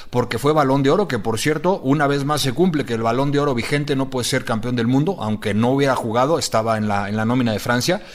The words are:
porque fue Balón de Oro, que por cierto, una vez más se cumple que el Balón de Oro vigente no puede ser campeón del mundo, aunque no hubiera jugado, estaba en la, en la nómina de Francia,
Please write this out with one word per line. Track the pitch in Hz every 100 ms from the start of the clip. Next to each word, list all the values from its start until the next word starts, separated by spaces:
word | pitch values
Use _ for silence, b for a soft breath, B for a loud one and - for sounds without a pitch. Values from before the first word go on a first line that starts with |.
| B
porque | 123 117 117
fue | 143
Balón | 156 135 139
de | 135
Oro, | 170 190
que | 120
por | 113 113
cierto, | 147 151 175 190
una | 131 151 143
vez | 143
más | 139 151
se | 143
cumple | 135 185 151
que | 123
el | 113
Balón | 113 123 143
de | 143
Oro | 143
vigente | 120 110 143 147
no | 135 131
puede | 127
ser | 117 135
campeón | 127 113 120
del | 123 113
mundo, | 131 156 180
aunque | 107 107 107
no | 101 120
hubiera | 139 139
jugado, | 123 117 113 135 160
estaba | - 113 110 110
en | 107
la, | 101 101
en | 107
la |
nómina | 110 127 120
de | 104
Francia, | 120 120 143 196 -